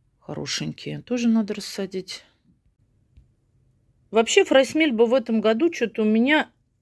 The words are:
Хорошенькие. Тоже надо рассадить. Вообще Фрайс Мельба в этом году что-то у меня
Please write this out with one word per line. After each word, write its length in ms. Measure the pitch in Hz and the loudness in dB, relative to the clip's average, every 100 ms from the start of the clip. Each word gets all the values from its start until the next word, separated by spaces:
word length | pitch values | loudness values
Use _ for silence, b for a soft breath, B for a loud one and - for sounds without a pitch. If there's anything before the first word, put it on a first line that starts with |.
| _ _ | _ _
Хорошенькие. 800 | - 147 143 - 156 147 151 147 | -14 -12 -8 -8 -8 -10 -12 -12
Тоже 260 | - 247 233 | -6 -2 0
надо 280 | 226 202 208 | 0 -2 -8
рассадить. 680 | - - 196 185 185 - _ _ _ _ _ _ _ _ _ - _ _ _ _ _ _ _ _ - | -10 -10 -10 -10 -12 -16 _ _ _ _ _ _ _ _ _ -20 _ _ _ _ _ _ _ _ -4
Вообще 360 | 214 226 392 - | 0 2 4 4
Фрайс 280 | 269 254 | 4 4
Мельба 320 | 311 320 220 233 | 2 0 2 2
в 80 | |
этом 280 | 262 240 226 | 2 0 0
году 280 | 214 226 330 | 0 2 0
что-то 300 | - 233 - | -2 -6 -2
у 20 | 214 | 0
меня 440 | 220 254 302 - _ _ _ | 2 2 2 0 _ _ _